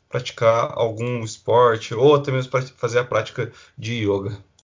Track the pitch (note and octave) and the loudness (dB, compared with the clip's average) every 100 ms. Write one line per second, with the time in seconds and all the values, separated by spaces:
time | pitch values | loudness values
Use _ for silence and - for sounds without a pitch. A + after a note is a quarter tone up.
0 | _ B2+ B2+ - A2+ A2+ A#2+ - A#2 G#2+ | _ -8 -8 0 2 4 0 -2 -2 -2
1 | A#2+ B2 A2 - - A#2 B2 A2+ - A2+ | -6 -6 -8 -10 0 4 6 4 -4 2
2 | C#3+ C#3+ C#3+ C3 C3 B2+ C3 _ A#2 A#2+ | 4 4 2 -4 -2 -4 -6 _ -2 -2
3 | B2 G#2+ A2 - A2 - - - G#2+ A#2+ | 0 -2 -4 -8 -10 -10 -20 -14 -8 -4
4 | G2+ G2 G2 G#2 _ _ _ | 0 0 -2 -10 _ _ _